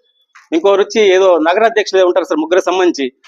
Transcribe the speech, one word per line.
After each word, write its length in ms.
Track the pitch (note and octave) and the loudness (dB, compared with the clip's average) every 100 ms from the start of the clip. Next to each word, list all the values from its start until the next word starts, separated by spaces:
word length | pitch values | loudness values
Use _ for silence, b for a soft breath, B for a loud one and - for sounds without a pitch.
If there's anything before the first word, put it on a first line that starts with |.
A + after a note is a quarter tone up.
| _ _ _ _ _ | _ _ _ _ _
ఇంకొకరు 280 | D#3+ G3 G3 | -2 0 0
వచ్చి 200 | G3+ A3 | 0 0
ఏదో 360 | G#3 F#3 F#3+ E3+ | 2 4 2 2
నగర 280 | D#3+ F#3+ A3 | 0 0 0
అధ్యక్షులు 400 | G#3+ - F#3+ F#3 | -2 -2 0 2
ఉంటారు 200 | F3+ D#3+ | 0 -4
సార్, 140 | D#3 | -6
ముగ్గురు 220 | D#3+ F3+ | -2 -2
సంబంధించి. 500 | F#3 F#3 F3+ C#3 C3 - | -2 -2 -2 -2 -8 -10